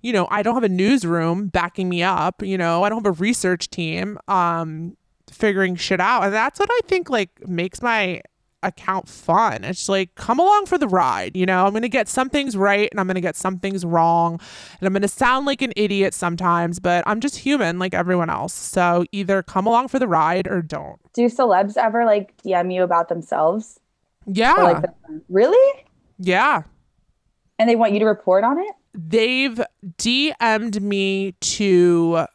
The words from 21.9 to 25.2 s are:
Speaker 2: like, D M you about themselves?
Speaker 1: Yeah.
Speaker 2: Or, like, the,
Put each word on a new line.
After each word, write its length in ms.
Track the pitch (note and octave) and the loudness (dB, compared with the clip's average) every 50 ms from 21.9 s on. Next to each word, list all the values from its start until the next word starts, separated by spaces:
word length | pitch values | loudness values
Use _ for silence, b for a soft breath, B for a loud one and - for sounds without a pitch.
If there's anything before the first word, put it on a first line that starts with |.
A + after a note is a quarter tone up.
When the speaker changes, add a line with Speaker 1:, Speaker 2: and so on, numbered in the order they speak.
| G#3 A#3 A#3 | 2 2 2
Speaker 2:
like, 320 | A3+ G#3 G#3 G3 - _ _ _ | 4 2 2 0 -6 _ _ _
D 100 | F#3 F#3 | -2 0
M 180 | F3 F3+ F#3 | 0 0 0
you 120 | F3+ F3+ F3+ | 0 0 0
about 240 | F3+ F3 E3+ E3+ - | 2 2 0 0 0
themselves? 720 | E3+ E3+ E3 - - E3+ D#3 D#3+ F#3 A3 A3 - - _ _ _ _ _ _ _ _ _ _ | -4 -8 -6 -4 -2 0 0 0 0 -2 -6 -10 -18 _ _ _ _ _ _ _ _ _ _
Speaker 1:
Yeah. 280 | - F#3+ F#3+ A3 B3 D#4+ - | -6 -2 0 2 4 4 4
Speaker 2:
Or, 60 | - | 4
like, 180 | F3 E3+ D3+ | 4 2 2
the, 120 | D3+ - - _ _ - D#3 D#3 | -2 -6 -8 _ _ -18 -18 -18